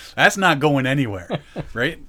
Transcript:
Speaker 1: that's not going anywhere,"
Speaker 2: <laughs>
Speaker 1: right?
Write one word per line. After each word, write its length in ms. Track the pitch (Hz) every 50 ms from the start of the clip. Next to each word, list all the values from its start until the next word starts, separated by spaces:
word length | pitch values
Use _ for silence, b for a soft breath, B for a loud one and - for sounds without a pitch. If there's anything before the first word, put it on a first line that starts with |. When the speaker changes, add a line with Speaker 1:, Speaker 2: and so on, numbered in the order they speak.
| B B B
Speaker 1:
that's 200 | - 147 208 -
not 220 | 202 190 175 156 139
going 260 | 147 156 143 135 131
anywhere," 540 | 131 139 147 131 110 98 92 - - 208 147 - - -
Speaker 2:
<laughs> 180 | - - - -
Speaker 1:
right? 240 | 113 123 160 160 - -